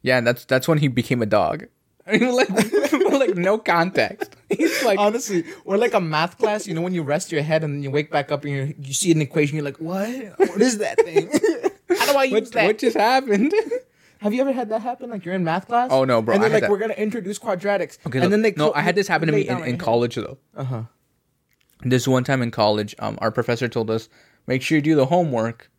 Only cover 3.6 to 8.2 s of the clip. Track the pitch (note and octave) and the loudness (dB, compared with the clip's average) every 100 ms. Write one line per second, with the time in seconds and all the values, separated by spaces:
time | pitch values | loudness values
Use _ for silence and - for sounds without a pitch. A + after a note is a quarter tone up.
3.6 | - E3+ F3 F#3+ G#2+ - - - _ G3 | 0 0 0 0 -2 -4 -14 -14 _ 0
4.6 | D#4+ - B3+ G3 G#3 A#3 C4+ F#3 D#3+ - | 0 0 0 2 2 0 -4 -4 -4 -14
5.6 | - G3+ A#3+ A3+ E3 D#3 F3 - G#3+ G#3 | -4 0 2 0 0 -2 -2 0 -2 0
6.6 | G#3 E3 F3 F3+ C#3 D3 - D#3 D3+ D#3+ | -4 -4 -4 -4 -2 -4 -2 -4 0 0
7.6 | D#3 C#3+ C#3 C#3+ D3+ D3+ | 0 -6 -4 -4 -2 -4